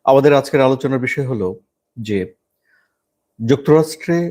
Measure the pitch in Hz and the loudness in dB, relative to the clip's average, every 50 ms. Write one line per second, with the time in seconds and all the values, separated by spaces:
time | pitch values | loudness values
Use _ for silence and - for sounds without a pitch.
0 | - 135 135 139 135 147 143 135 135 - - 139 131 131 135 127 - 131 135 127 | 0 2 4 4 6 4 4 2 0 0 0 2 2 2 0 0 -4 -4 -4 -4
1 | 127 127 - 147 135 127 131 107 95 90 - - _ _ _ _ _ _ _ 120 | -4 -6 -6 -6 -6 -6 -4 -4 -6 -6 -8 -10 _ _ _ _ _ _ _ -12
2 | 107 107 104 95 92 - - _ _ _ _ _ _ _ _ _ _ _ _ _ | -8 -4 -4 -4 -4 -6 -12 _ _ _ _ _ _ _ _ _ _ _ _ _
3 | _ _ _ _ _ _ _ - 113 113 139 135 - 151 151 160 156 156 - - | _ _ _ _ _ _ _ -6 0 0 0 2 4 4 4 4 2 0 -6 -10
4 | - 175 170 170 170 170 | -6 -2 -2 -2 -2 -4